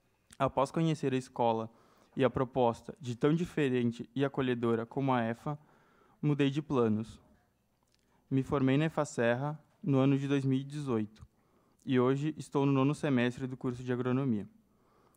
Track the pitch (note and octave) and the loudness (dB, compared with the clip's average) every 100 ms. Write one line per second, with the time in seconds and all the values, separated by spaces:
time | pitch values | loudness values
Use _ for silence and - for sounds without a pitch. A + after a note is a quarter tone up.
0 | _ _ _ - C3+ - C#3 E3+ E3 D3+ | _ _ _ -4 -2 0 0 0 0 0
1 | C#3 B2+ B2+ - A#2 A2+ A2+ _ _ _ | -2 -2 -4 0 0 0 -4 _ _ _
2 | _ - B2+ C#3 B2+ C3 A#2+ A2+ - - | _ 0 2 2 -2 2 2 0 -10 -12
3 | A#2+ A#2 D3 E3 F3 - C#3 B2 A#2+ A#2 | -10 0 2 2 0 0 0 2 0 -4
4 | - C3+ C#3 D3 C3 B2 A#2 A2+ A#2 C#3 | -8 -4 -2 0 -2 0 0 0 -2 -4
5 | C3+ B2+ A2+ A#2 D3+ D3 _ _ _ _ | 0 0 0 -4 -8 -10 _ _ _ _
6 | _ - D3+ C#3+ C#3 C#3 D3 C3 A2+ G#2+ | _ -4 0 2 2 0 -2 2 2 2
7 | A2 - _ _ _ _ _ _ _ _ | -4 -14 _ _ _ _ _ _ _ _
8 | _ _ - C3+ C3 C#3+ C3 C3+ D#3+ - | _ _ -4 -4 0 0 2 2 0 -2
9 | D3 - A#2 A#2+ C#3+ D3+ _ _ D#3 C3+ | -4 0 2 2 -2 -8 _ _ 0 2
10 | C3+ C#3 C#3 C#3+ C3+ C3 C#3 D3 C#3 A2+ | 4 2 0 0 0 -2 -4 -8 -2 -2
11 | G#2 - - _ _ _ _ _ - B2+ | -2 -10 -20 _ _ _ _ _ 0 2
12 | B2+ C#3 D#3 D#3 C3+ C#3+ C#3 C#3 C3+ D3 | 2 2 -2 -6 -4 0 2 2 2 0
13 | D#3 B2+ B2 A#2+ C3 B2+ B2+ B2 B2+ B2 | 0 2 0 -2 -8 -6 -6 -6 -4 -2
14 | B2+ B2+ C#3 G#2+ G2 _ _ _ _ _ | 0 0 0 -2 -6 _ _ _ _ _
15 | _ | _